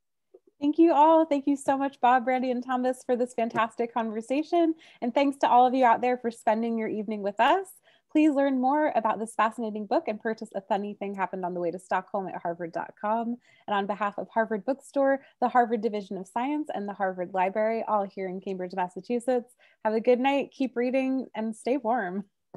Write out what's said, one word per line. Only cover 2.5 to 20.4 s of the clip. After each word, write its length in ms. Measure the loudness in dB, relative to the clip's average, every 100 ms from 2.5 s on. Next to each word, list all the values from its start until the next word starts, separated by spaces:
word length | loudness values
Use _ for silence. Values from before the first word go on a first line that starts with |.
and 140 | -4
Thomas, 380 | -2 -2 -2 -2
for 120 | -2 -2
this 180 | -2
fantastic 580 | -2 -2 0 -2 -2 -4
conversation. 840 | -4 -4 -6 -4 -4 0 2 2 0 -8 -8
And 120 | -2
thanks 220 | 0 0 2
to 100 | 4
all 180 | 6 6
of 80 |
you 100 | 6
out 160 | 4 4
there 160 | 2 -2
for 140 | -4
spending 480 | -4 -2 0 -2 -4
your 100 | -4
evening 340 | -6 -6 -6
with 180 | -4 2
us. 260 | 2 2 -2 -16 _ _ _
Please 200 | 4 4
learn 260 | 4 0 2
more 320 | 0 2 0
about 240 | 0 0 -2
this 160 | -4
fascinating 520 | -2 -2 -2 -8 -6 -2
book 180 | -2 -2
and 140 | -6
purchase 300 | -6 -6 -8
A 60 | -10
Funny 320 | -4 -4 -4
Thing 220 | -8 -8
Happened 320 | -6 -6 -4 -6
on 80 |
the 60 | -4
Way 100 | -4
to 80 | -6
Stockholm 500 | -4 -4 -4 -6 -6
at 140 | -8
harvard 280 | -8 -8 -8
dot 220 | -8 -10 -8
com. 380 | -4 -4 -4 -8 _ _ -4
And 80 |
on 120 | -4 -2
behalf 320 | -4 -4 -6
of 100 | -6
Harvard 380 | -2 -2 -2 -4
Bookstore, 560 | -6 -4 0 0 0 -4 -4
the 80 | 0
Harvard 320 | 2 2 0
Division 380 | -2 -4 -8 -10
of 100 | -8
Science, 400 | -6 -4 -4 -6
and 140 | -8 -8
the 60 |
Harvard 400 | -4 -4 -4 -4
Library, 500 | -2 -2 0 -2 -2 -2
all 160 | -2
here 240 | -2 -6 -8
in 100 | -6
Cambridge, 340 | -8 -8 -6
Massachusetts, 800 | -4 -6 -6 -4 -4 0 -2 -4 _ _ _
have 120 | -2
a 60 | 0
good 200 | 2 2
night, 320 | 2 0